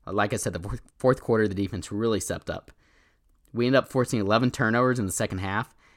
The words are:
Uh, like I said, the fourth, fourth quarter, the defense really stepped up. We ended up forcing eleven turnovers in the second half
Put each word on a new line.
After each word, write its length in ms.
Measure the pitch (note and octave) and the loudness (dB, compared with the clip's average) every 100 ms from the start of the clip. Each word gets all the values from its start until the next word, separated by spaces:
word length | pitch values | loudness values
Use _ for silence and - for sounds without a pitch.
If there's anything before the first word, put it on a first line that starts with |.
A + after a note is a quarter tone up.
| - | -6
Uh, 60 | |
like 200 | G2+ G#2 | -2 0
I 40 | A2 | -2
said, 160 | A2 | -4
the 80 | F#2 | -6
fourth, 220 | F#2 B2 - - | -6 -10 -12 0
fourth 240 | B2+ B2+ | 2 2
quarter, 260 | - A2+ G#2+ | 2 2 2
the 80 | |
defense 380 | F#2+ G2 F#2 - | 0 -4 -6 -6
really 280 | G#2 A2+ G#2 | -2 0 0
stepped 300 | - E2+ - | -2 -6 -6
up. 220 | - - _ _ _ _ _ _ _ _ | -10 -12 _ _ _ _ _ _ _ _
We 140 | A#2 B2 | -2 2
ended 120 | C3+ | 4
up 100 | - | 2
forcing 300 | C3 B2 A#2+ | 0 0 0
eleven 320 | G2 A2+ B2+ | 2 2 2
turnovers 480 | - A2+ A#2+ B2+ B2 | 2 2 2 2 2
in 80 | F#2+ | -2
the 60 | |
second 260 | - G#2+ F#2+ | -2 -4 -4
half 340 | F#2+ G2+ - _ _ | -4 -4 -6 _ _